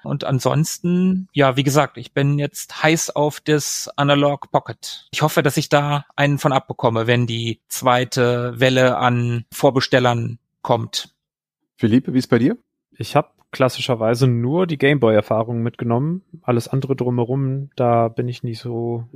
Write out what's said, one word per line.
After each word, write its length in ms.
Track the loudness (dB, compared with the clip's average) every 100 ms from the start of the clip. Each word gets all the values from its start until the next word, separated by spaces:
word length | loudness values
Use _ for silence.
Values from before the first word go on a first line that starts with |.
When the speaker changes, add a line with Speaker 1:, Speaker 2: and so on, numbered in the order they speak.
Speaker 1:
Und 180 | -6 -6
ansonsten, 1040 | -2 -2 0 0 0 -2 -2 0 2 0 -2
ja, 240 | 2 2 2
wie 80 |
gesagt, 340 | 2 2 0 -4
ich 140 | -8
bin 260 | -2 0 0
jetzt 420 | -4 -8 -14 -2
heiß 360 | 2 2 0 -2
auf 240 | -2 -2
das 500 | 0 0 -2 -8 -8 -2
Analog 560 | 2 2 2 -2 -2
Pocket. 560 | -4 -4 -10 -14 -16 -12
Ich 100 | -2
hoffe, 220 | 0 2
dass 140 | 0 0
ich 120 | 0
da 360 | 2 2 -2 -4
einen 240 | -2 0 2
von 140 | 2
abbekomme, 560 | 0 -2 -2 0 2 2
wenn 180 | 2 0
die 340 | -2 -6 -8 -10
zweite 880 | -4 2 2 2 0 2 0 -2 0
Welle 380 | 2 4 4 4
an 480 | 2 2 0 -4 -6
Vorbestellern 840 | 0 2 2 2 2 2 0 -4 -8 _ _
kommt. 520 | -2 -2 -2 -8 -12 _ _ _ _ _ _ _
Speaker 2:
Philippe, 380 | 2 2 0
wie 40 | -2
ist 100 | -2
bei 100 | 0
dir? 180 | 0 -2 _ _ _
Speaker 3:
Ich 240 | -14 -4 -4
hab 180 | -4 _ _
klassischerweise 760 | -4 -2 -2 -4 -2 0 2 2
nur 400 | 2 0 -2 -2
die 100 | 0
Gameboy-Erfahrung 840 | 2 4 4 2 2 -2 -2 -4
mitgenommen. 640 | -6 -4 -2 -2 -2 -6 -10 -10
Alles 260 | -2 -2 0
andere 260 | -2 -2
drumherum, 760 | -2 -2 -2 -2 -2 -2 -4 -6
da 320 | -2 2 2 2
bin 220 | -2 -6
ich 160 | -6
nie 100 | -8
so, 540 | -8 -8 -6 -4 -6 -8